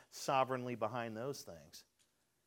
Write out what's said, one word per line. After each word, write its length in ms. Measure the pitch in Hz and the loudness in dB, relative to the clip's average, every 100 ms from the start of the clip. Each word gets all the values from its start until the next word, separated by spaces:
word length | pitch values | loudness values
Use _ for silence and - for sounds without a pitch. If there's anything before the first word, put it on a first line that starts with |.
| - | -10
sovereignly 640 | - - 135 127 131 123 120 | -6 2 4 6 2 -2 0
behind 420 | 107 123 117 110 | 0 0 -2 -2
those 240 | 127 139 | -4 -4
things. 420 | - 82 76 - - _ _ _ _ _ | -10 -16 -16 -20 -20 _ _ _ _ _